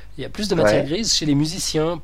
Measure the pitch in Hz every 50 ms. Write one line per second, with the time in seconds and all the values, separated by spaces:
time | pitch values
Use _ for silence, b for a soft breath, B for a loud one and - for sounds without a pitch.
0 | B B - - 127 120 - - 214 190 190 165 143 104 107 - - 135 156 214
1 | 226 185 - - 170 151 143 143 151 156 170 170 - - - 156 156 165 175 170